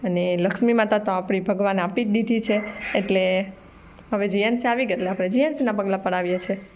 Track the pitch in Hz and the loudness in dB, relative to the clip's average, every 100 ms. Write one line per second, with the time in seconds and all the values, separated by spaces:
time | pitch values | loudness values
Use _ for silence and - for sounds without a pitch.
0 | 208 175 180 180 180 175 240 233 214 214 | -2 0 0 2 0 2 2 4 4 2
1 | 208 185 185 190 185 190 202 190 175 196 | 0 -2 0 -2 0 0 2 2 0 0
2 | 226 208 226 226 220 214 208 - - - | 0 0 2 0 2 -2 -2 -10 -4 -2
3 | 196 190 185 185 196 - - - - - | 0 2 2 0 -2 -10 -20 -20 -20 -20
4 | - 214 202 196 208 240 247 240 254 185 | -6 -2 0 0 0 0 0 0 0 -2
5 | 180 185 185 233 294 294 247 208 196 190 | -2 -2 0 2 2 2 -2 0 0 0
6 | 196 180 180 185 180 196 - | 0 -2 0 -2 -2 -6 -6